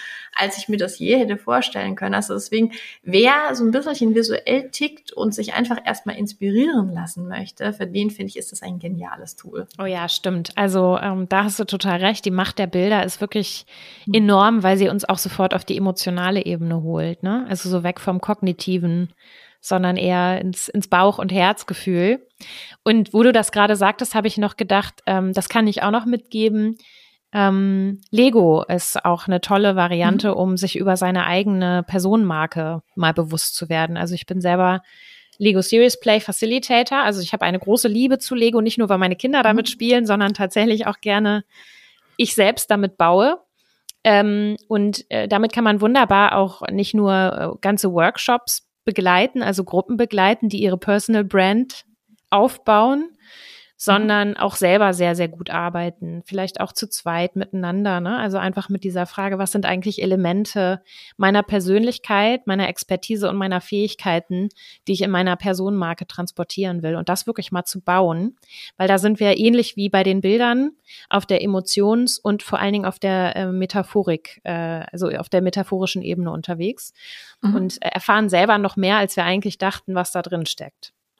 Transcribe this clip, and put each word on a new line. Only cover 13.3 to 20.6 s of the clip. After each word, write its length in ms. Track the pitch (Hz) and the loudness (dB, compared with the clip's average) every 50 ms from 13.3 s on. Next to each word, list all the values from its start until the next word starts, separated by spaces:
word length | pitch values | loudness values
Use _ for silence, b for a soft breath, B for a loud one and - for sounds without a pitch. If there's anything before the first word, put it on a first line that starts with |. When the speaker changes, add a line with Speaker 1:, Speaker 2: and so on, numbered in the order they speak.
| - 214 196 - - - - B B B B B B B B | -4 -4 -4 -4 -8 -12 -16 B B B B B B B B
Speaker 1:
Mhm. 80 | B 202 | B 2
Speaker 2:
enorm, 480 | 226 214 202 202 190 196 214 233 226 185 | 4 6 6 6 6 6 6 4 4 4
weil 140 | 190 190 190 | 4 4 4
sie 100 | 196 185 | 2 2
uns 200 | - 202 - - | 0 -2 -2 -2
auch 100 | 190 180 | -4 -4
sofort 360 | - 190 - - 190 185 - | -4 -8 -2 0 0 0 0
auf 100 | 185 - | -2 -2
die 120 | - 190 | -4 -4
emotionale 680 | - 196 190 180 - - 185 180 180 180 185 190 196 - | -2 0 -2 -2 -2 -4 -4 -4 -2 -2 0 0 0 -2
Ebene 380 | - 175 165 165 165 165 165 160 | -2 -4 -4 -2 -2 -2 -2 -2
holt, 400 | 160 165 160 160 165 170 - - | -2 -2 -2 -2 -4 -4 -4 -4
ne? 240 | 185 208 247 254 - | -4 -2 -2 -4 -4
Also 200 | 202 175 - 185 | -6 -6 -4 -4
so 160 | 185 180 170 | -4 -2 -2
weg 160 | 175 180 - | -2 -6 -4
vom 200 | - - 185 185 | -4 -4 -4 -2
Kognitiven, 920 | - - 208 - - 185 175 - - - 185 180 170 175 165 175 180 165 b b b b b b b b b b | -2 -2 -4 -2 -2 -2 -2 -4 -4 -4 -2 -2 0 0 0 0 -2 -4 b b b b b b b b b b
sondern 360 | b - 190 185 180 180 180 | b -4 -2 0 0 0 0
eher 440 | 185 190 180 180 180 180 180 185 185 | 0 0 0 2 2 2 0 0 -2
ins, 280 | 180 185 180 - | -2 -4 -6 -6